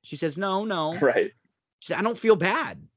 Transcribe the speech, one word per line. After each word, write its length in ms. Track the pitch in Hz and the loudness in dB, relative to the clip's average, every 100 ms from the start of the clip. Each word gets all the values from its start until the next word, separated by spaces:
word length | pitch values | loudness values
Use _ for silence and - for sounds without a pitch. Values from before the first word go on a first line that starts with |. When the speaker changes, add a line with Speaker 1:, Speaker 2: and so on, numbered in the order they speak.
Speaker 1:
She 140 | - 151 | -14 -6
says, 200 | 165 147 | -4 -2
"No, 300 | 196 190 214 | -2 -2 -2
no." 320 | 180 156 - | -2 -2 2
Speaker 2:
<laughs> 20 | |
Right. 320 | 139 - - _ _ _ _ _ | 2 2 0 _ _ _ _ _
Speaker 1:
She 80 | - | -8
said, 100 | 151 | -2
"I 40 | |
don't 160 | 214 233 | -2 0
feel 180 | 220 202 | 4 4
bad. 460 | 170 269 277 - - | 4 0 -4 -10 -20